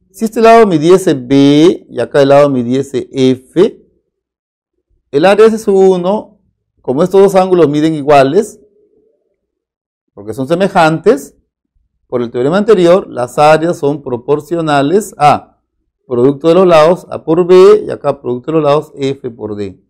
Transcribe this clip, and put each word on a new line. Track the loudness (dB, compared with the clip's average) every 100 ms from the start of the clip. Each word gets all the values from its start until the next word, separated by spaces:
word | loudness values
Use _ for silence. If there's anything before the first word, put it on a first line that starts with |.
| _
Si | -10
este | -8 0
lado | 4 4 4
midiese | 2 2 2 0
B | -4 -2 2 2 4 2 0 -8
y | -10
acá | -4 0
el | 2
lado | 4 2
midiese | 0 -4 -6 -6 -8 -8
F, | -2 -2 -2 _ -2 -2 -4 _ _ _ _ _ _ _ _ _ _ _ _ _
el | -2
área | 0 4 2
S | 0
sub | -2 0
uno, | 2 0 -2 -6 -8 _ _ _ _ _
como | -8 -4
estos | 0 2
dos | 2 2
ángulos | 0 2 0
miden | 0 -2
iguales, | -2 0 2 2 0 -4 -8 _ _ _ _ _ _ _ _ _ _ _ _ _ _ _
porque | -20 -14
son | -10 -6
semejantes, | -4 -2 0 0 0 -2 -2 -4 _ _ _ _ _ _ _ _
por | -8
el | -6
teorema | -4 -2 0
anterior, | 2 2 2 2 -2
las | -10 -8 0
áreas | 2 2 0 -4
son | -4 -6
proporcionales | -8 -10 -4 -6 -4 -6 -4 -2 -2 -2 -4 -2
a | 0 0 -4 _ _ _ _ _ -8
producto | -2 0 0 0
de |
los | 2 4
lados, | 4 2 0 -6
A | -12
por | -4 -2 2
B, | 4 6 4 -2
y |
acá | -8 -6 -6
producto | -6 -10 -6
de | -4
los |
lados, | 0 -2 -4 -8
F | -8 -8 -12
por | -12 -12
D. | -10 -12 -14 _